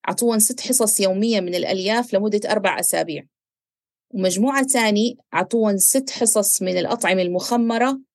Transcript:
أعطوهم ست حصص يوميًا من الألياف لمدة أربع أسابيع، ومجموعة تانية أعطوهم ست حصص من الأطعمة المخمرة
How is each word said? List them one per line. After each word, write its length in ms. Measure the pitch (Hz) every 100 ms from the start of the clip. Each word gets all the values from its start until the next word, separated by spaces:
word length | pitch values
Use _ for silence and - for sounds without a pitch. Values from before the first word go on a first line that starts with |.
| -
أعطوهم 300 | 196 233 220
ست 200 | 214 254
حصص 400 | - 254 220 -
يوميًا 400 | 190 190 226 214
من 160 | 180 180
الألياف 580 | - 190 190 226 240
لمدة 380 | 196 214 208 214
أربع 280 | 208 190 151
أسابيع، 440 | - 165 160 147 - _ _ _ _ _ _ _ _
ومجموعة 520 | 196 185 180 247 277 269
تانية 400 | 247 220 208 233 262 _
أعطوهم 440 | 165 185 233 214 196
ست 320 | - 269 269
حصص 520 | - 226 214 202 -
من 160 | 185 180
الأطعمة 440 | 175 240 175 190
المخمرة 760 | 180 180 - 240 233 233 247 269 -